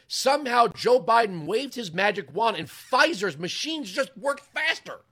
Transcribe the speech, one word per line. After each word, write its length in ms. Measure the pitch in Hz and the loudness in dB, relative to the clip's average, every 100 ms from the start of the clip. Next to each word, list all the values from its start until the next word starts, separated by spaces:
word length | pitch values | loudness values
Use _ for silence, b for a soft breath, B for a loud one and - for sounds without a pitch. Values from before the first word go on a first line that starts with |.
| b | b
somehow 580 | - 262 294 262 240 233 | -2 0 0 2 4 2
Joe 340 | - 226 247 | 2 2 4
Biden 460 | 170 233 220 175 147 | 4 4 4 -2 -4
waved 300 | 226 269 247 | -4 -4 -8
his 180 | 190 | -8
magic 400 | 170 202 202 131 | 0 0 0 -4
wand 240 | 165 226 170 | 0 0 0
and 100 | 160 | -6
Pfizer's 720 | - - 254 311 214 196 143 | -12 0 4 4 2 -4 -4
machines 540 | 175 - 294 320 208 | -6 -6 -6 -6 -6
just 260 | 277 269 190 | -4 -4 -4
worked 260 | 277 277 | -6 -6
faster. 580 | - 294 311 - 175 107 _ | -6 -4 -2 -4 -6 -16 _